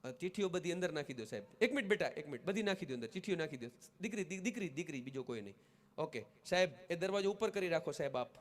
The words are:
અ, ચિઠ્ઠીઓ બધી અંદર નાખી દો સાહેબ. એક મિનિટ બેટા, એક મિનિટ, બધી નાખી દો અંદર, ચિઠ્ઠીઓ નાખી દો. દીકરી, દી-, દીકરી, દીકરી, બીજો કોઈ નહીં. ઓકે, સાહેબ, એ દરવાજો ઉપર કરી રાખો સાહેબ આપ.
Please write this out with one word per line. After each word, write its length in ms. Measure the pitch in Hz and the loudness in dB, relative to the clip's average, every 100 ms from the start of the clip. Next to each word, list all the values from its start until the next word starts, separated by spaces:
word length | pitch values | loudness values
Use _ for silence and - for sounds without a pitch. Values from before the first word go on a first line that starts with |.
અ, 60 | 127 | -8
ચિઠ્ઠીઓ 380 | 127 180 208 190 | -4 -2 2 2
બધી 240 | 180 170 | 2 0
અંદર 200 | 175 180 | 0 0
નાખી 220 | 156 143 | 0 -4
દો 100 | 127 | -6
સાહેબ. 200 | 110 110 - - | -4 -6 -8 2
એક 120 | 254 | 4
મિનિટ 180 | 285 202 | 4 2
બેટા, 160 | 202 151 | 2 2
એક 200 | - 147 | -2 -6
મિનિટ, 180 | 127 | -4
બધી 180 | 175 196 | 0 2
નાખી 240 | 202 190 151 | 2 2 -2
દો 80 | |
અંદર, 120 | 123 117 | -4 -4
ચિઠ્ઠીઓ 300 | - - 170 | -4 -2 0
નાખી 200 | 156 135 | 0 -4
દો. 100 | 120 - - _ | -8 -10 -20 _
દીકરી, 240 | 196 214 | -4 -2
દી-, 140 | 170 190 | -4 -2
દીકરી, 300 | 190 226 180 | -2 0 -4
દીકરી, 320 | 135 175 139 | -2 -4 -6
બીજો 220 | 127 135 | -6 -6
કોઈ 180 | 127 117 | -4 -6
નહીં. 140 | 101 98 - - - - | -6 -14 -20 -20 -14 -4
ઓકે, 260 | 156 120 - - | -2 -4 -8 -16
સાહેબ, 260 | - 180 185 - - | 2 4 4 2 -4
એ 60 | 170 | 0
દરવાજો 340 | 190 196 196 | 2 4 2
ઉપર 200 | 202 220 | 2 0
કરી 180 | 208 180 | 0 2
રાખો 240 | 165 156 | 2 2
સાહેબ 240 | 139 143 127 | 0 0 0
આપ. 120 | 123 - | -2 -8